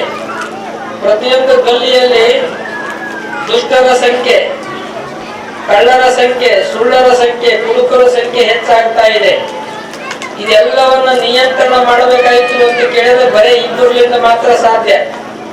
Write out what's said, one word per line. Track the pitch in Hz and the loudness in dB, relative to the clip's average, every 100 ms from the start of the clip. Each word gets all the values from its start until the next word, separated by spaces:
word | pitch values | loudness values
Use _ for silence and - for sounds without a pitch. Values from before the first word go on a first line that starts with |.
| - - - - - - - - - - | -2 -8 -10 -10 -10 -12 -12 -12 -12 -4
ಪ್ರತಿಯೊಂದು | 196 214 254 254 262 247 | -2 0 0 0 2 2
ಗಲ್ಲಿಯಲ್ಲಿ | 240 247 262 254 247 233 233 269 - - - - - - - - - - - | 2 0 0 0 2 2 2 0 -2 -8 -10 -10 -10 -12 -12 -12 -10 -10 -4
ದುಷ್ಟರ | 233 - 254 254 | -4 0 2 2
ಸಂಖ್ಯೆ, | 247 240 247 247 - - - 381 370 339 - - - - - - - - | 2 0 0 0 0 -2 -6 -10 -12 -12 -12 -12 -14 -14 -14 -14 -12 -2
ಕಳ್ಳರ | 202 240 262 254 | 2 4 4 2
ಸಂಖ್ಯೆ, | 247 247 247 240 202 | 2 0 0 0 0
ಸುಳ್ಳರ | - 220 240 254 254 | 0 -2 0 2 4
ಸಂಖ್ಯೆ, | 247 240 233 240 220 | 4 2 0 0 0
ಕುಡುಕರ | 226 247 247 247 247 | 0 0 2 2 2
ಸಂಖ್ಯೆ | 247 233 240 | 2 0 0
ಹೆಚ್ಚಾಗ್ತಾ | 220 240 226 226 226 226 220 | 0 -2 0 2 2 2 2
ಇದೆ. | 214 190 - - - - - - - - - - - | 2 0 -2 -4 -10 -12 -12 -14 -14 -12 -12 -12 -10
ಇದೆಲ್ಲವನ್ನ | 208 214 240 - 262 262 262 247 | 0 2 4 2 2 2 2 0
ನಿಯಂತ್ರಣ | 240 247 254 254 247 254 | 0 2 2 2 2 2
ಮಾಡಬೇಕಾಯ್ತು | 240 240 247 247 247 247 247 247 | 2 2 4 2 4 2 2 2
ಅಂತ | 240 247 - | 2 2 0
ಕೇಳಿದ್ರೆ | 240 240 247 247 | 0 2 2 4
ಬರೀ | 214 233 | 4 4
ಇಬ್ಬರಿಂದ | 240 - 240 247 247 240 | 2 0 0 0 2 0
ಮಾತ್ರ | 240 - 226 233 | 0 2 2 2
ಸಾಧ್ಯ. | 240 226 226 208 196 - - - - - | 2 2 0 2 0 -2 -8 -14 -14 -14